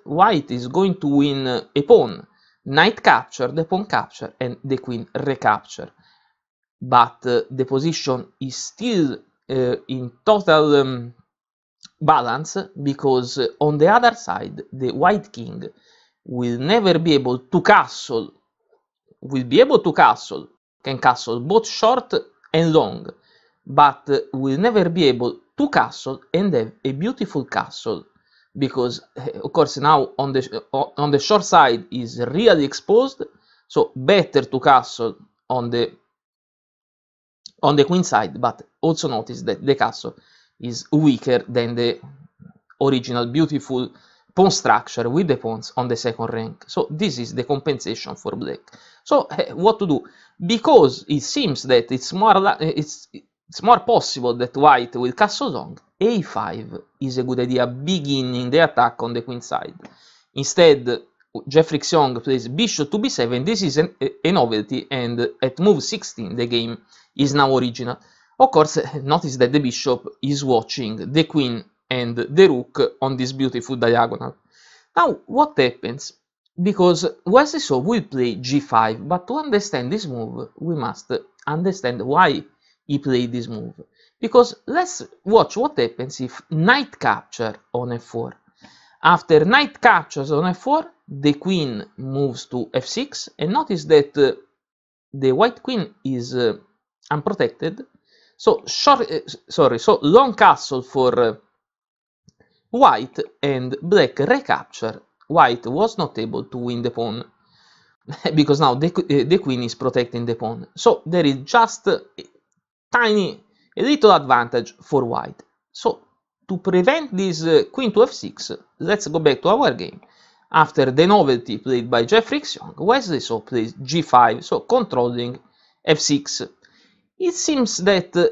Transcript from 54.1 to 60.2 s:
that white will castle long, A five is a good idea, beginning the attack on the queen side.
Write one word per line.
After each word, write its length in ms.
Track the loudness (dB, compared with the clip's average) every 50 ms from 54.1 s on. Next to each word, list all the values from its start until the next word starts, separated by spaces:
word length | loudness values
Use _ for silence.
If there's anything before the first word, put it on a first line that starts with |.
| -8 -4 -2 -2 -2
that 200 | -2 -4 -4 0
white 400 | 4 6 6 6 6 2 -2 -6
will 160 | -4 -4 -4 0
castle 360 | 0 0 0 0 -4 -6 -6
long, 300 | -6 -8 -10 -12 -18 -20 _ _ _ -2
A 220 | 0 0 0 0
five 560 | -4 -4 -6 -8 -8 -8 -8 -12 -14 -14 -16 -16 -18 _ _ -8
is 160 | -8 -6 -4
a 60 | -4 -4
good 160 | -2 -2 -2
idea, 260 | -2 -2 0 0 0
beginning 840 | -2 -4 -8 -4 -4 -4 -2 -2 -2 -2 -2 -2 -4 -4 -6 -4 0
the 100 | 2 4 4
attack 380 | 4 2 2 0 0 0 -4
on 120 | -8 -6 -6
the 80 | -6 -8
queen 180 | -8 -12 -14
side. 320 | -10 -8 -8 -8 -8 -8 -18 -20 -20 -20 _ _ _ _ _ _